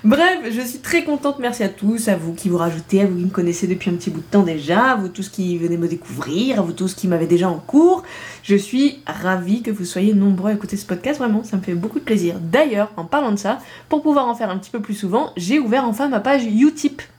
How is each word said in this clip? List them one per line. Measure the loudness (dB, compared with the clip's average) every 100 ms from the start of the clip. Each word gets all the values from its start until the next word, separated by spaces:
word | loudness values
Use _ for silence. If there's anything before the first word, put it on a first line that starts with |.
Bref, | 4 4 4 2 -4
je | -6
suis | -6 -10
très | -2 -2
contente, | 0 -2 -2 -2
merci | -4 -2
à | -4
tous, | 0 -2 0 0
à |
vous | 0 -2
qui | -4 -2
vous |
rajoutez, | 0 0 -4 0 2
à |
vous | 2 0
qui |
me | -2
connaissez | 0 -2 -2 -2
depuis | -2 -2
un |
petit | -4 -4
bout | -8
de |
temps | 2 2
déjà, | 2 -2 0 2 4
à |
vous | 2 -2
tous | -8 -10
qui | -4 -4 -2
venez | -2
me | -2 -2
découvrir, | -4 -8 -10 -4 -2 0 0
à |
vous | -2
tous | -2 -4
qui | -2 -2
m'avez | 0 2
déjà | 2 2
en | -2
cours. | 2 6 6 4 -2 -16 -16 -16
Je | 0
suis | 0 2 2 0 0
ravie | -10 -4 0 0 0 -2
que | -2
vous | -6
soyez | -4 0 2
nombreux | 4 4 2 0
à |
écouter | -2 -4 -8
ce |
podcast, | -6 -4 -4 -2
vraiment, | 0 0
ça | -2 -6
me |
fait | -2
beaucoup | -4 -4 -6
de |
plaisir. | 0 0 0 -4
D'ailleurs, | 0 2 2 0 -2
en | -6
parlant | -2 -2 0
de | 0
ça, | -2 -4 -8 -20 -2
pour | 0
pouvoir | 4 2 2
en |
faire | -2 -4
un | -4
petit | -6
peu | -8
plus | -6
souvent, | -6 0 0 -2
j'ai | -6 0 0
ouvert | 2 2
enfin | 0 0 0
ma | 0
page | 2 2
Utip. | 2 4 4 4 -4 -4 -20